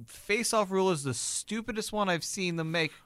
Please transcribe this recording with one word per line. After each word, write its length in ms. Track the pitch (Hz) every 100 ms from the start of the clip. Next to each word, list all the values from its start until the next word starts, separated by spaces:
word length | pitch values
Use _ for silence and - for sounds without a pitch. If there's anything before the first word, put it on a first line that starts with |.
| 113
face-off 640 | - - 214 226 226 190
rule 200 | 190 190
is 120 | 165
the 100 | 139
stupidest 800 | 120 - - - 220 220 214 208
one 160 | 208 196
I've 160 | 170
seen 320 | - - 180 165
them 140 | 160
make. 220 | 170 156 -